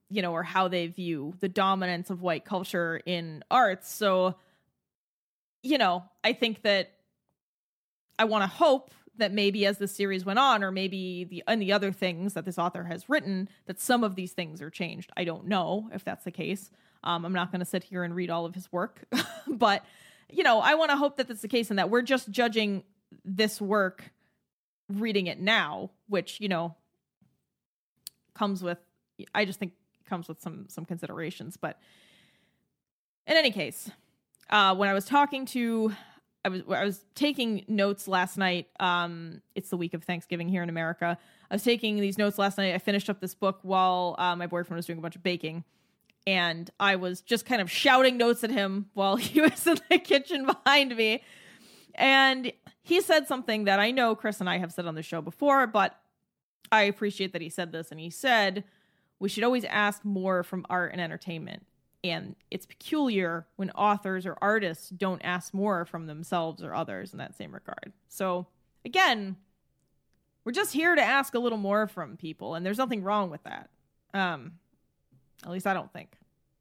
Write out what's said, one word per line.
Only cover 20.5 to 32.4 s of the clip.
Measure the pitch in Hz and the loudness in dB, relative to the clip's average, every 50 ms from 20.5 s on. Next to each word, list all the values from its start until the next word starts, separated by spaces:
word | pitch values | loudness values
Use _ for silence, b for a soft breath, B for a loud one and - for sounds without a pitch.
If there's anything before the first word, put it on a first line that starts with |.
| 349 - | 6 6
I | - 269 302 | 6 4 4
wanna | 320 320 302 285 | 4 4 4 2
hope | 269 294 285 277 | 2 2 0 0
that | - 247 | -2 -4
that's | 247 226 208 | -4 -6 -10
the | - 208 | -6 0
case | 262 233 220 - | 0 0 0 2
and | 208 196 | 0 0
that | 180 190 | 2 4
we're | 226 247 | 2 2
just | 247 247 269 247 - 208 | 2 2 0 0 0 -2
judging | 196 247 240 233 208 226 214 208 196 190 - _ _ _ _ - - - - | 0 0 0 2 2 2 0 0 0 -4 -6 _ _ _ _ -20 -20 -16 -10
this | 190 190 190 220 208 - - | -4 0 2 2 2 0 -2
work, | 208 190 214 208 190 180 - - - - _ _ _ _ _ _ _ _ _ _ _ _ _ _ _ - | -2 0 2 2 2 2 -2 -6 -20 -20 _ _ _ _ _ _ _ _ _ _ _ _ _ _ _ -8
reading | 196 202 233 226 196 202 180 | -6 -4 -2 0 0 0 0
it | 170 - - | 0 -4 -2
now, | 185 208 226 208 170 147 175 190 190 190 _ _ _ - | 0 2 2 2 2 0 -4 -8 -8 -10 _ _ _ -4
which, | 202 175 175 - - - | -2 -2 -2 -4 -8 -6
you | 208 196 | -4 -2
know, | 180 165 170 170 160 _ _ _ _ _ _ _ _ _ _ _ _ _ _ _ _ _ _ _ _ _ _ _ _ _ - - _ _ _ _ - | -2 -2 -2 -4 -8 _ _ _ _ _ _ _ _ _ _ _ _ _ _ _ _ _ _ _ _ _ _ _ _ _ -20 -20 _ _ _ _ -6
comes | - 220 202 196 180 | -2 -2 -2 -2 -2
with, | 185 175 175 - _ _ _ _ _ _ _ - - - - | -4 -4 -6 -6 _ _ _ _ _ _ _ -20 -12 -4 0
I | 208 214 | 0 0
just | 190 190 - | 0 -2 -6
think | 202 175 - _ _ _ _ _ _ | -8 -8 -10 _ _ _ _ _ _
comes | - 196 170 165 - | -8 -8 -8 -8 -10
with | 160 - | -14 -12
some, | - 170 160 185 190 - | -12 -12 -12 -14 -16 -16
some | - - 165 | -14 -14 -10
considerations. | - 175 170 170 - - 160 160 156 - - - 165 - | -10 -10 -8 -8 -10 -10 -8 -10 -10 -10 -12 -14 -16 -12
But | - 175 - - b b b b b b b b b b b b b | -10 -10 -10 -10 b b b b b b b b b b b b b